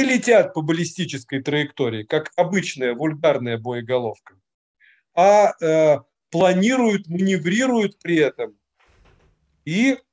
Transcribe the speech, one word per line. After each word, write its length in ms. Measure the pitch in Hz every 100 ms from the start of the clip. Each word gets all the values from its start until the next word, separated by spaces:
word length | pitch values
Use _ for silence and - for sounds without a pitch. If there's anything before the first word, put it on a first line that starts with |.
летят 500 | 269 247 - 220 -
по 80 | 160
баллистической 800 | 156 165 170 - 151 131 - 139
траектории, 600 | 135 147 147 - 123 110
как 280 | 107 156 156 -
обычная 580 | 175 190 - 135 123
вульгарная 640 | 120 156 147 156 131 120 113
боеголовка, 760 | 117 123 117 127 120 101 _ _ _ _ _ _ _ _ _ -
а, 380 | 190 208 202 -
э, 380 | 165 160 156 143 - _ _
планируют, 800 | 165 185 180 214 262 233 202 160
маневрируют 880 | 175 190 190 165 208 254 233 202 -
при 180 | 170 170
этом 400 | 147 - 110 _ _ _ _ _ _ _ _ _ _ _
и 340 | - 180 262 254 _